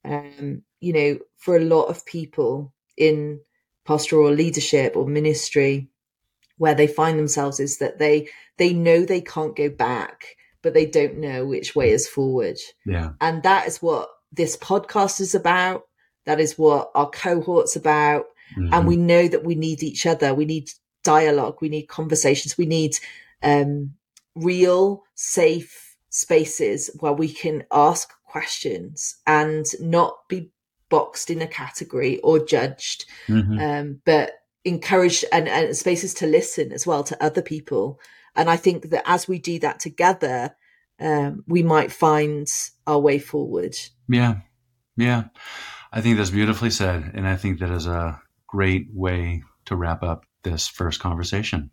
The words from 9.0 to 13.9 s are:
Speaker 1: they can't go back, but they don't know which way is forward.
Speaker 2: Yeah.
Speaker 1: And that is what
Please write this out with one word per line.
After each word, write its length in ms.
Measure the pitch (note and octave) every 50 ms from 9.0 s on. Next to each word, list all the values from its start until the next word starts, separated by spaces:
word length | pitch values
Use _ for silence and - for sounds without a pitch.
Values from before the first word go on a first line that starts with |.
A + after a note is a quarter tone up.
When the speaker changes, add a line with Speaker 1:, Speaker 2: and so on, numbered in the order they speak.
| F3+
Speaker 1:
they 180 | F3 F#3+ F3+
can't 340 | F3 - - E3 D#3 D3+ -
go 140 | - D3 D3
back, 680 | C#3 - A#2 A#2+ B2+ A2+ - - - _ - - - _ _ _ _ _
but 120 | - D#3+ -
they 100 | D#3+ D#3
don't 320 | D3+ - D#3+ D3 C#3+ -
know 300 | - D#3 C#3+ C3 B2+ C3
which 280 | C#3 C3 - - - -
way 160 | D3 C3 A#2
is 160 | G#2+ C3+ -
forward. 520 | - - C#3 C3+ C3+ C3 B2+ A2 F2 D#2 - - - _ _ _
Speaker 2:
Yeah. 280 | G2 F#2 E2+ E2 D#2 D#2 -
Speaker 1:
And 240 | D#3 E3 E3 D#3+ C#3+
that 220 | F#3 G3 F#3+ -
is 140 | - - -
what 300 | - E3